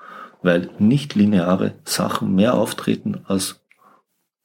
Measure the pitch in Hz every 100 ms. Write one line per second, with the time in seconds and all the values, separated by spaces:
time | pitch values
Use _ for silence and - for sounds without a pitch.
0 | - - - _ 90 87 90 - 104 143
1 | - 104 104 98 87 92 104 - - -
2 | 101 - 107 95 110 123 113 - - 113
3 | 110 98 - 98 - - _ _ _ _
4 | _ _ _ _